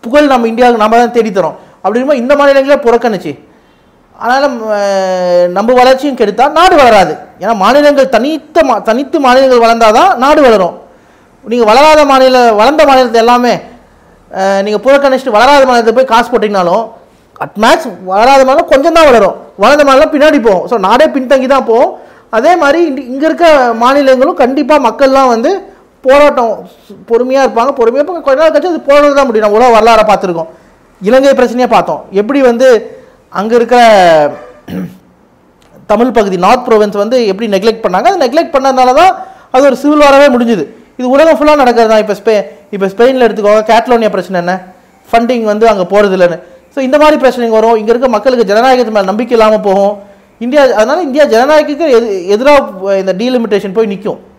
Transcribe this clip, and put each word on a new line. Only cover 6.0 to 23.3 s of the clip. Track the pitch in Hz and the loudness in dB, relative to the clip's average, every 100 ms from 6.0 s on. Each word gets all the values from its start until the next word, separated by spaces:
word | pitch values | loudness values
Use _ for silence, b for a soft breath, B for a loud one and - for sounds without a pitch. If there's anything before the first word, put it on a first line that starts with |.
| 285 254 | -2 -2
கெடுத்தா | 208 220 269 | -4 0 0
நாடு | 311 370 339 | 2 2 4
வளராது. | 247 208 170 156 - - | 4 4 0 -4 -14 -10
ஏன்னா, | 185 220 | -6 -2
மாநிலங்கள் | 190 277 294 277 262 | 0 2 2 2 0
தனித்த | 220 269 320 - 349 | -2 -4 -8 -4 -2
மா-, | 277 220 | 0 -2
தனித்து | 190 226 285 320 | -2 -4 -4 -2
மாநிலங்கள் | 262 254 269 247 | 0 2 2 2
வளர்ந்தாதான் | 233 233 226 226 370 285 | 2 2 2 4 2 0
நாடு | 277 302 | 0 2
வளரும். | 269 214 175 - - b b b b b | 2 2 -2 -6 -20 b b b b b
நீங்க | - 240 214 | -8 -2 2
வளராத | 233 302 311 277 | 4 4 4 2
மாநில-, | 269 262 254 240 | 2 2 2 2
வளர்ந்த | 208 233 311 294 | 2 0 2 2
மாநிலத்தை | 262 247 226 | 2 2 0
எல்லாமே, | 233 240 247 175 - - b b b b _ | 2 0 0 -4 -8 -20 b b b b _
அஹ், | - 196 196 | -6 -4 -2
நீங்க | 202 208 | -2 -4
புறக்கணிச்சுட்டு | 233 277 277 262 262 | 0 2 2 -2 0
வளராத | 214 254 285 262 | 0 2 4 2
மாநிலத்தை | 240 220 | 2 0
போய் | 226 262 | 0 0
காசு | 226 240 | 0 0
போட்டீங்கனாலும், | 247 214 202 175 196 226 - b b b - | -4 -2 -2 -2 -2 -4 -16 b b b -14
at | 151 196 | -14 -2
max | 226 330 285 180 | 0 0 -4 -14
வளராத | 185 190 247 277 262 | -6 0 2 2 2
மாநிலம் | 277 - | -2 0
கொஞ்சம் | 285 320 | 0 2
தான் | 330 302 | 2 4
வளரும், | 233 190 - - - | 4 2 -4 -18 -2
வளர்ந்த | 208 294 | 0 2
மாநிலம் | 277 262 311 | 2 2 2
பின்னாடி | 302 302 294 | 2 0 2
போகும். | 220 180 180 | 0 -2 -2
So, | 233 | -4
நாடே | 190 247 311 | 0 2 0
பின்தங்கி | 277 254 269 254 | -2 -2 -2 0
தான் | 269 220 | -2 0
போகும். | 226 339 - B B B | 0 0 -4 B B B
அதே | 220 294 349 | -2 0 2
மாதிரி | 285 320 339 | 0 0 -2
இங்க, | 262 | -4
இங்க | 247 269 | -10 -4
இருக்க | 311 | -4